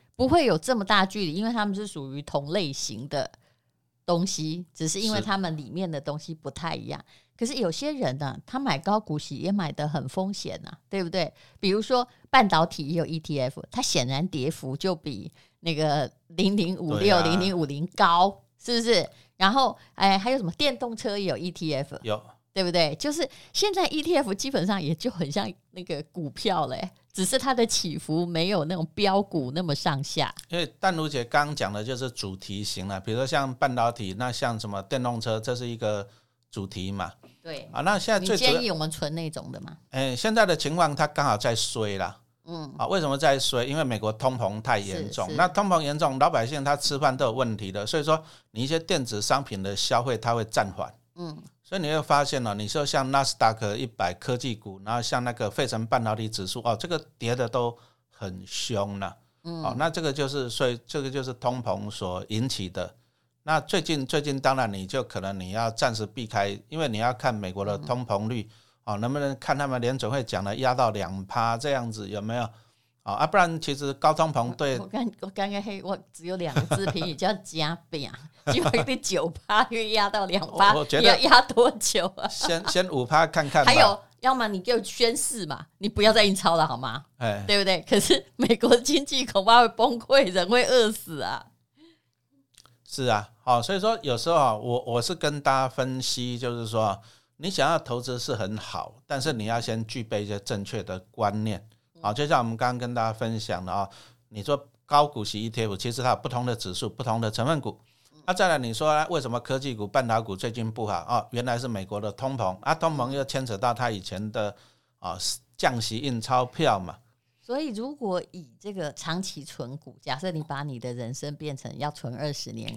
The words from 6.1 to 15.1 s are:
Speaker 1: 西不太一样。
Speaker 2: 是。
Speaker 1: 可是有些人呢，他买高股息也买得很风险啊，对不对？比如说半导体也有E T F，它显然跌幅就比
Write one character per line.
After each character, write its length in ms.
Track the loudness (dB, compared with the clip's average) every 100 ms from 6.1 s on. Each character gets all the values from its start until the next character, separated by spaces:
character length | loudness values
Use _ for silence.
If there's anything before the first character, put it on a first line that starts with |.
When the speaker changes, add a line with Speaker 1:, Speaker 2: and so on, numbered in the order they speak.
| -6
Speaker 1:
西 160 | -8
不 160 | -12 -10
太 240 | -8 -6
一 140 | -6 -8
样。 120 | -12
Speaker 2:
是。 60 | -14 _ _ -6
Speaker 1:
可 80 | -4
是 120 | 0
有 120 | -2
些 200 | -2 -4
人 260 | -2 -2 -2
呢， 180 | -6 -8
他 140 | -8 -4
买 200 | -2 -2
高 220 | 0 0
股 180 | 0 -6
息 180 | -6 -6
也 140 | -2
买 220 | 0 -2
得 160 | -2 -2
很 180 | -2 -4
风 280 | -4 -4
险 260 | -4 -8 -10 -12
啊， 100 | -18 _
对 120 | -4
不 60 | -2
对？ 240 | -2 -4 -6 -20 -2
比 120 | 2
如 100 | 2
说 260 | 2 2 2 _ 4
半 180 | 6 8
导 200 | 6 2
体 220 | 0 -4
也 100 | -2
有 80 | -2
E 120 | -4
T 220 | -4 -4
F， 240 | -4 -6 -10
它 100 | -4
显 260 | 0 0 0
然 200 | 0 -2
跌 220 | -2 -2
幅 260 | -4 -6 -4
就 180 | -2
比 380 | -4 -6